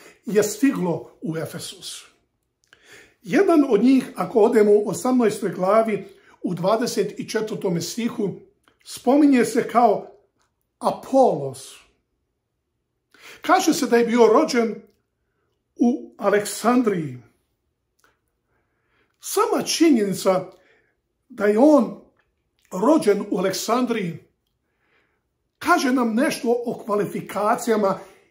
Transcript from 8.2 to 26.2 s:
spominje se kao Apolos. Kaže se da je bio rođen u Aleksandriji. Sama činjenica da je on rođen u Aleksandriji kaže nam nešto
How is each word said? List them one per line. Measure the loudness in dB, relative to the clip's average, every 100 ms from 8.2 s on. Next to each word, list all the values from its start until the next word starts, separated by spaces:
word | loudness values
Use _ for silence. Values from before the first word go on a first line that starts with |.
| -8 -8 -18 _ _ _
spominje | -20 -8 0 4 4 4 2
se | 0 -2
kao | 2 2 2 -4 -20 _ _ _ _ _ -6
Apolos. | -4 -4 -2 2 4 2 -6 -12 -20 -20 _ _ _ _ _ _ _ _ _ _ _ _ _ _ -20 -10
Kaže | 0 2 2
se | 0 2
da | 0
je | 2
bio | 4 4
rođen | 4 2 0 -2 -4 -14 _ _ _ _ _ _ _ _ -2
u | 0 0 -8 -6
Aleksandriji. | 0 0 -2 -4 0 2 0 -2 -6 -12 -20 _ _ _ _ _ _ _ _ _ _ _ _ _ _ _ _ _ _ _
Sama | -8 -2 0 -2
činjenica | -2 2 4 4 0 -2 0 0 -2 -16 _ _ _ _ _ _ _
da | -4 0
je | 4
on | 6 6 2 -6 _ _ _ _ _ _ -14
rođen | -4 0 2 2 0 -2
u | -4
Aleksandriji | -4 -4 -4 -2 -2 -4 -6 -10 _ _ _ _ _ _ _ _ _ _ _ _ _ -10
kaže | -2 0 0
nam | 0 0
nešto | 0